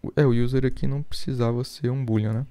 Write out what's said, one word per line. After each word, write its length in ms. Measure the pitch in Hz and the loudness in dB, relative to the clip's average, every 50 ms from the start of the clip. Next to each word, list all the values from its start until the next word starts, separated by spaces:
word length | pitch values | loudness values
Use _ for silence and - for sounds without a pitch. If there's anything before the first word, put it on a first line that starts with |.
| - | -10
O, 100 | - - | -2 2
é, 80 | - 151 | 2 4
o 60 | 135 | 4
user 340 | 120 117 120 120 131 131 131 | 4 4 2 2 2 2 0
aqui 200 | 127 - - - | 0 -2 0 0
não 160 | 135 135 143 | 0 0 0
precisava 600 | 147 - - - - - 135 123 120 117 117 120 127 | -4 -4 -4 -2 -2 -2 0 0 0 0 0 -2 -4
ser 260 | - - - 143 123 | -6 -6 -4 -2 -2
um 160 | 127 135 131 | 0 -2 -2
boolean, 280 | 113 110 107 107 110 110 | 0 2 2 2 0 -2
né? 120 | 113 139 - | -2 -4 -6